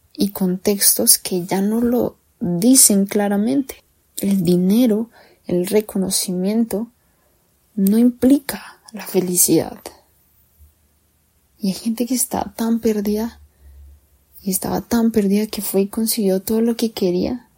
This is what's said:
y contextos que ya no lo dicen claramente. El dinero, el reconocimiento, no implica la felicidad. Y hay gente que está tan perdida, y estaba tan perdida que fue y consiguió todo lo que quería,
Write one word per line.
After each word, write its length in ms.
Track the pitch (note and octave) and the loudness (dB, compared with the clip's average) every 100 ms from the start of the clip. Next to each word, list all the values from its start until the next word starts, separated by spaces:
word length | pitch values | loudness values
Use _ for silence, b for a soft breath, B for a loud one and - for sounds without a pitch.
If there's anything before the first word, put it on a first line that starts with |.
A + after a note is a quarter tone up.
| _ | _
y 160 | - G3+ | -6 -6
contextos 880 | - F#3 F#3 G#3+ G3+ - - A#3 - | 0 -2 0 0 0 0 0 2 0
que 280 | - F#3 F3 | 0 -6 -2
ya 160 | F#3+ | 0
no 200 | G3+ A3+ | 0 0
lo 360 | A#3+ A#3+ A3 - _ - | 0 0 -2 -6 _ -8
dicen 680 | F3 F3 A#3+ C4 - G3+ G3 | -4 2 4 4 4 2 2
claramente. 760 | G#3 G3+ G3+ A3+ C#4 C4 - _ _ _ - | 0 0 0 0 -2 -4 -12 _ _ _ -6
El 240 | G3 G3 | -2 0
dinero, 680 | E3+ F3+ F#3 A3 B3+ G#3 A#3 b b b - | 2 2 4 4 4 2 -4 b b b -4
el 220 | F3 F3+ | -2 2
reconocimiento, 1200 | G#3 G#3+ G3+ F#3 - - F3+ F#3+ A3+ A3+ G3 A#3+ _ _ _ _ _ _ _ _ G3+ | 0 0 -4 -2 -2 -4 -2 0 0 0 -4 -6 _ _ _ _ _ _ _ _ 0
no 240 | G3 A3 | 2 4
implica 840 | B3 A#3+ B3+ C#4 - - - - - | 2 2 2 2 0 -12 -14 -20 -18
la 140 | G#3 - | -16 -4
felicidad. 720 | F#3+ F3+ F3 - E3 - - - - _ _ _ _ _ _ - _ _ _ _ _ _ _ _ - | -2 0 0 2 2 0 -10 -20 -20 _ _ _ _ _ _ -20 _ _ _ _ _ _ _ _ -6
Y 80 | G3 | -6
hay 60 | F3 | -4
gente 320 | A#3 A3 A#3+ | -6 -4 -2
que 80 | B3 | -2
está 360 | - - G3+ - | -2 -4 -6 -6
tan 220 | A3+ A#3 | -2 0
perdida, 600 | A3+ G#3 G3+ G#3 A#3 - - b b b - - _ _ _ - | 0 0 -2 -2 -4 -10 -20 b b b -20 -20 _ _ _ -10
y 80 | G3+ | -6
estaba 320 | F#3 - F#3+ | -4 -4 -4
tan 300 | - A#3 A3+ | -2 0 2
perdida 340 | A3 G3 G3+ G#3+ | 2 2 0 -2
que 160 | G#3+ | -6
fue 200 | - G3 | -4 -2
y 60 | G3 | -2
consiguió 540 | A3+ A3+ A#3 G3 F#3+ | -4 -4 -2 0 0
todo 200 | G3 A3+ | 0 0
lo 140 | A#3 A3+ | 0 0
que 180 | A3+ | -4
quería, 540 | - F#3 F3+ - B3 _ | 0 0 0 -2 -6 _